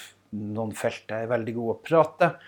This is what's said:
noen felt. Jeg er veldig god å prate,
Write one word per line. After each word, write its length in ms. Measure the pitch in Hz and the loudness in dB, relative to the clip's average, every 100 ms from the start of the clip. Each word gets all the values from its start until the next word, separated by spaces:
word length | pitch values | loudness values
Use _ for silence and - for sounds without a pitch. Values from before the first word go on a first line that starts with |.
| - - _ 107 | -20 -20 _ -8
noen 360 | 107 107 110 101 | -4 -4 -4 -2
felt. 300 | - - - | -4 -4 -8
Jeg 160 | 110 113 | -6 -2
er 60 | |
veldig 240 | 120 113 117 | -2 -2 -2
god 160 | 117 | -2
å 60 | 107 - | -4 4
prate, 400 | 160 156 - 170 - | 4 4 4 0 0